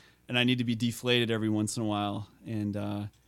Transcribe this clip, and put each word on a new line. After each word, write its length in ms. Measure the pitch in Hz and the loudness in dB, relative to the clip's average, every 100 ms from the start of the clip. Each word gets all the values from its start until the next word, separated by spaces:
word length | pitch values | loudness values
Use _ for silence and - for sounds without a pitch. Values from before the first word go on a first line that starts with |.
| - _ - | -20 _ -4
and 100 | 123 | 2
I 60 | |
need 140 | 123 127 | 4 4
to 60 | |
be 100 | 120 | 2
deflated 560 | 113 120 110 123 123 113 | 0 0 -2 2 2 4
every 180 | 113 110 | 2 0
once 280 | 107 107 - | 0 0 -2
in 60 | |
a 40 | 107 | -2
while. 420 | 104 104 104 104 _ - | 0 -2 -4 -10 _ -8
And, 300 | 110 104 101 | -4 -4 -4
uh, 260 | 104 104 104 - | -4 -6 -8 -12